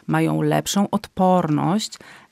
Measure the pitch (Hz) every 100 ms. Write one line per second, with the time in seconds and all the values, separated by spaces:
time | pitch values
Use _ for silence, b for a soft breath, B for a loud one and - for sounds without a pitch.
0 | - 160 160 156 151 151 151 202 202 208
1 | - - 185 180 165 147 147 208 - -
2 | B B B